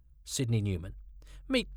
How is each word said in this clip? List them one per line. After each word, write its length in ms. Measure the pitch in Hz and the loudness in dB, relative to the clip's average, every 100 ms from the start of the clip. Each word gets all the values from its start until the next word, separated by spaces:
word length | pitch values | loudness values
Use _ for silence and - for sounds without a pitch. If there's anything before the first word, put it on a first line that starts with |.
| - - | -20 -20
Sidney 380 | - - 127 117 | -8 -2 4 4
Newman. 320 | 101 90 92 - - - - - - | 4 2 -2 -10 -14 -16 -16 -16 2
Meet 220 | 254 208 | 2 2